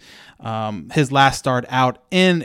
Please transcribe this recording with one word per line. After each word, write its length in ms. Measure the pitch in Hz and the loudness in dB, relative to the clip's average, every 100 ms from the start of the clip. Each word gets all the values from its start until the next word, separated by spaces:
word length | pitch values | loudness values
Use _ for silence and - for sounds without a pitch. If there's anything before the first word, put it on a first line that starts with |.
| - - - - | -18 -20 -20 -14
um, 500 | 113 110 107 101 - | -10 -6 -6 -8 -4
his 200 | 160 135 | -2 0
last 280 | 135 139 131 | 4 2 2
start 260 | 135 123 120 | -2 -4 -2
out 360 | 127 127 - _ | 0 0 -2 _
in 340 | 185 185 175 | 2 2 2